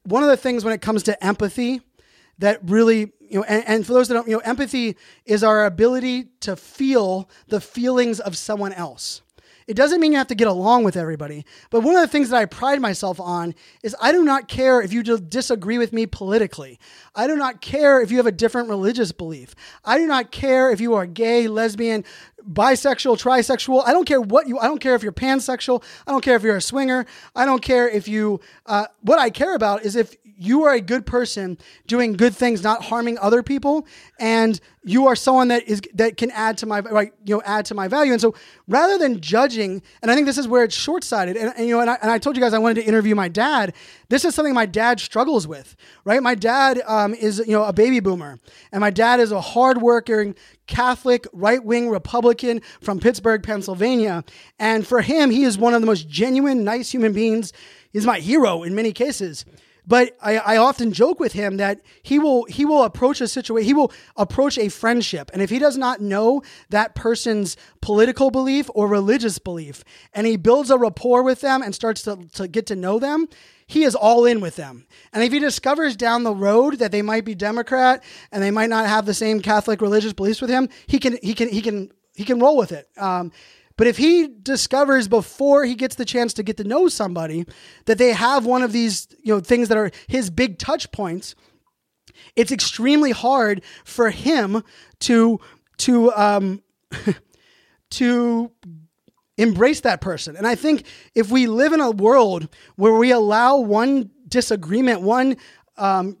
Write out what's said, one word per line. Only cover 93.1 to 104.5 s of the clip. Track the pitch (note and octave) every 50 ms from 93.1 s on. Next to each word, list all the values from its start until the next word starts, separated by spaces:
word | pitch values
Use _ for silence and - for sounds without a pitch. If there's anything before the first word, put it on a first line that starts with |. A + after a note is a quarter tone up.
| A#3 - - B3 C4+ C4+ A3+ G#3 G3+ F#3+ - - - - _
for | - - - A#3 A3
him | - - - C4+ E4 C4+ G#3 F#3+ G3+ A3+ G#3 _ _ - - _ _ _
to, | - - A#3+ A#3 A3+ A#3 A3+ G3+ - - - _ _ _ _
to, | - - - B3 A#3+ A3+ B3 A3
um, | G#3 G#3 G#3 G#3 G3+ G3 F#3+ F#3+ G3+ - _ _ _ _ _
<laughs> | - - - G#3+ E3+ - _ _ _ _ _ _ _ _ _ _ _ _ _ _
to | - - B3 A#3+ A#3+ A#3+ A#3+ A#3+ A#3 A3+ A#3 A#3 - _ - F3+ E3 D#3 D#3 _ _ _ _ _ _ _ _ _ _
embrace | - G#3+ A#3 F#3+ E3+ A3+ C#4 D4+ -
that | - B3 F#3+ -
person. | - F#3 E3 - - E3 D3
And | F3+ G#3
I | A#3 A#3+
think | - - D#4 D4+ - - - - - - _ _
if | A3+ A3+ G3
we | A#3+ C4 B3
live | A#3 G#3+ A#3+ C#4 D#4 D#4+
in | D#4
a | C#4+ A#3
world | A3 G3 G3 A3 C4 C4+ A#3 G3+ F#3 E3+ D#3+ - - - - _ _
where | - G3 A3+ A3
we | A3+ A#3 B3+
allow | B3 A#3 G#3+ G#3 G#3 A3 A#3+ B3+ C#4
one | C#4+ A#3+ G3+ G#3 G#3+ A#3 C4+ C#4 C4+ A3 G3 _ _ _
disagreement, | D#3+ - B3 A#3+ -